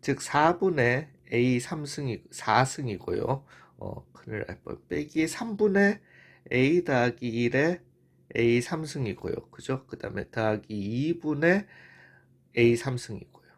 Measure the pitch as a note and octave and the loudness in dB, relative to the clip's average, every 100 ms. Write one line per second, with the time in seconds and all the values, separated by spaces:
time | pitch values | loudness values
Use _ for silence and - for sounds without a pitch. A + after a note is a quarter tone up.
0 | - C3+ - D3 D#3 E3+ F#3+ D#3 A#2+ B2+ | -2 -4 -2 2 4 4 0 4 2 2
1 | D#3 _ _ A#2+ B2 B2 A#2 D#3+ D3 - | -2 _ _ 0 2 2 -2 -8 -8 -8
2 | C#3 A2+ - - - A2 B2+ - B2+ G2 | -6 -6 -10 -12 2 4 4 0 -6 -6
3 | - F2+ - C#3 - - - _ - - | -4 -4 -2 -4 -6 -20 -20 _ -12 -12
4 | - - - G#2+ - F#2 - - _ - | -16 -20 -10 -8 -8 -12 -12 -14 _ -6
5 | D3+ - D#3+ - A3+ G#3 G#3 F#3+ G3+ G3+ | -4 -2 -2 -2 -8 0 2 4 4 2
6 | _ - - _ - B2 C3 F3 E3+ C3 | _ -20 -20 _ -4 2 4 2 2 2
7 | A#2+ A#2+ B2 A#2 A#2+ B2 D3+ F3 _ _ | 2 0 -6 0 0 2 2 0 _ _
8 | _ _ _ - A#2 A#2+ A#2+ E3 D#3 C#3+ | _ _ _ 2 4 4 2 -6 -6 -6
9 | A#2+ G2+ - - - - - C3 - - | -6 -4 -6 -6 -8 -20 -6 -6 -6 -12
10 | G2+ G2 G#2 - A2 G#2+ - G#2+ G2 A#2+ | -8 -8 -8 -2 0 -2 -4 -8 -4 -4
11 | D3+ F3 D3+ C#3+ E3 F#3+ G3+ - - - | -2 -4 -4 0 2 2 0 -16 -20 -20
12 | - - _ _ _ - A#2+ A#2 - B2+ | -20 -20 _ _ _ 2 4 4 -2 -6
13 | - G2 - _ _ | -8 -14 -14 _ _